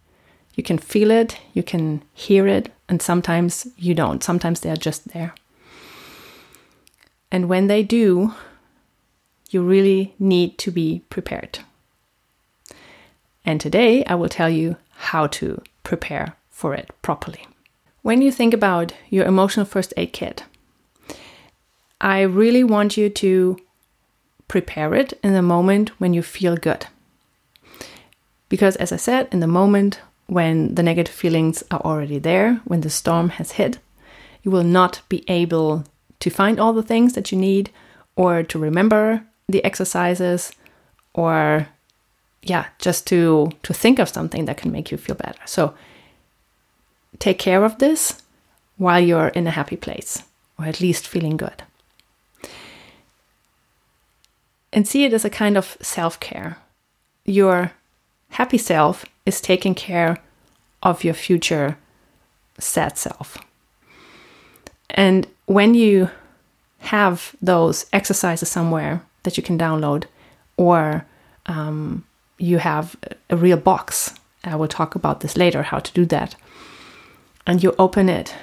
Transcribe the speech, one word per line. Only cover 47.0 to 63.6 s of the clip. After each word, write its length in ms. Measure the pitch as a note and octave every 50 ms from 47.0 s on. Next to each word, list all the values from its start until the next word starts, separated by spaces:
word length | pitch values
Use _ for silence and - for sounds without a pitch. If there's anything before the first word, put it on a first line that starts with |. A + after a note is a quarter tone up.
| _ _ - -
take 200 | - G#3 F#3 -
care 260 | - F#3+ F#3 F#3+ G#3
of 140 | A3+ A3 -
this 440 | C4+ D4 D#4+ D4+ - - - - _ _ _ _ _ _ _ _ _ _ _
while 240 | - F#3 F3+ F3 F3+
you're 280 | F3+ E3+ E3+ D#3+ D#3 D3+
in 180 | - - F3
a 40 | E3
happy 260 | D#3+ D3+ C#3+ - F3+
place, 460 | - - - - - - - - - - _ _ _ _ _ _ -
or 80 | D#3
at 140 | D#3 D#3+ -
least 280 | F3+ F3+ E3+ - - -
feeling 280 | - F3 E3 D3+ D#3
good. 260 | D#3 - - - - - - _ _ _ _ _ _ _ _ _ _ _ _ _ _ - - - - - - - - - - _ _ _ _ _ _ _ _ _ _ _ _ _ _ _ _ _ _ _ _ _ _ _ _ _ _ _ _ _ _ _ _ _ _ _ _ -
And 140 | G#3 G3+
see 180 | - - C#4 C#4+
it 80 | C4+ A3+
as 120 | A3 -
a 60 | G#3
kind 260 | G#3 - A3 G#3 G3+
of 200 | G3 F#3 - - -
self-care. 760 | - - - - E3+ E3+ - - - - - - - D#3 E3 - _ _ _ _ _ _ _ _ _ _ _ _ _
Your 480 | - F#3+ G3+ G3 F#3+ F3+ F3+ F3+ F3 - _ _ _ _ _ _ _ _ _ _ _
happy 280 | - - B3 B3 - A3+
self 460 | - - F3 D#3 D3+ D3+ F#3+ - - - _ _ _
is 140 | F#3+ F#3+ -
taking 340 | - - F#3 F#3 - G3 F3+
care 440 | - - - F3 E3+ E3+ E3 F3 - - _ _ _ _ _ _ _ _ _ _ _ -
of 200 | F#3 E3+ - -
your 120 | E3+ D#3
future 600 | - - - F3+ E3+ - - E3+ D3+ C#3+ C3+ - - _ _ _ _ _ _ _ _ _ _ _ _ _ _ _ -
sad 380 | - - - - D3+ - -
self. 400 | - - - - - - - - - - _ _ _